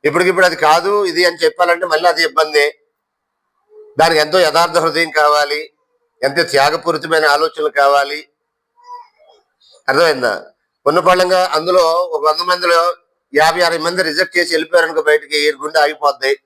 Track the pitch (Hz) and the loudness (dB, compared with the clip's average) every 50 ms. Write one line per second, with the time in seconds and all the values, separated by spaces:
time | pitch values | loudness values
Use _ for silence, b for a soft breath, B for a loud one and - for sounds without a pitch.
0 | - 147 143 175 185 185 180 180 185 180 - - 160 151 160 170 175 196 208 208 | -2 -2 -2 0 0 0 2 2 2 2 2 0 2 2 2 2 0 0 -2 -2
1 | 202 180 156 170 180 175 165 160 165 156 - - 180 175 175 170 180 175 156 156 | -2 -2 -2 0 0 0 0 0 -2 -2 0 0 0 0 0 -2 -2 -2 -2 0
2 | 170 175 165 165 165 156 131 160 156 151 151 147 143 151 - _ _ _ _ _ | 2 0 0 0 -4 -2 0 -2 -2 0 0 0 0 0 -4 _ _ _ _ _
3 | _ _ _ _ _ _ _ _ _ _ _ _ _ _ _ - - - _ - | _ _ _ _ _ _ _ _ _ _ _ _ _ _ _ -20 -20 -10 _ 0
4 | 160 165 160 151 151 151 160 185 175 156 147 165 175 170 - 170 156 165 147 165 | 0 2 2 0 0 2 2 2 2 2 2 0 0 2 0 -2 -2 0 -2 -2
5 | 170 156 160 156 151 147 147 147 147 143 147 151 156 - _ _ _ _ _ _ | -4 -2 0 2 2 2 2 2 0 -2 -4 -8 -8 -14 _ _ _ _ _ _
6 | _ _ _ _ 127 139 139 165 165 - 135 139 135 147 156 170 165 170 160 151 | _ _ _ _ -6 -2 -2 -2 -4 0 2 2 2 2 0 -2 -4 -4 -4 -4
7 | 165 156 160 156 156 147 143 147 160 156 - 160 151 151 - 143 139 139 143 143 | -4 -2 -2 0 2 2 2 2 0 -4 -4 -4 -6 -4 0 2 2 2 2 2
8 | 139 143 147 151 151 _ _ _ _ _ _ _ _ _ _ 480 _ 494 494 494 | 0 -2 -6 -12 -14 _ _ _ _ _ _ _ _ _ _ _ _ -20 -20 -20
9 | 480 _ _ _ _ _ _ _ _ _ _ _ _ _ _ _ _ - 135 147 | -20 _ _ _ _ _ _ _ _ _ _ _ _ _ _ _ _ -4 0 2
10 | 170 160 143 131 127 113 101 - - - _ _ _ _ _ _ _ 143 151 180 | 2 2 0 0 -2 -2 -4 -4 -10 -18 _ _ _ _ _ _ _ 0 0 2
11 | 180 185 180 185 185 180 185 180 185 - 156 156 165 175 180 185 165 165 165 175 | 2 2 2 2 2 2 2 0 0 0 -2 -4 -2 0 2 2 2 2 0 -2
12 | 180 170 160 147 143 156 151 - 180 180 180 180 175 175 170 165 170 175 175 _ | -4 -4 -4 -2 0 -2 -2 -2 -2 -4 -2 -2 0 0 2 2 2 0 -4 _
13 | _ _ _ _ _ _ - 147 156 165 165 180 175 165 170 165 156 170 180 185 | _ _ _ _ _ _ 0 2 2 2 2 0 0 0 0 -2 -4 -4 -2 -2
14 | 185 165 147 165 185 - - 180 170 147 170 165 165 160 175 170 165 160 160 160 | -4 -4 -2 -4 -6 -2 -2 -4 -2 -2 -2 -4 -4 0 0 0 0 2 -2 -2
15 | 151 151 151 151 151 139 151 147 147 151 151 135 147 151 156 160 147 147 156 151 | 2 2 2 0 0 -4 -4 0 0 -2 -2 -4 -12 -4 0 0 0 0 -2 -2
16 | 147 143 139 - 135 135 139 - _ | -2 -2 -2 0 -2 -4 -4 -4 _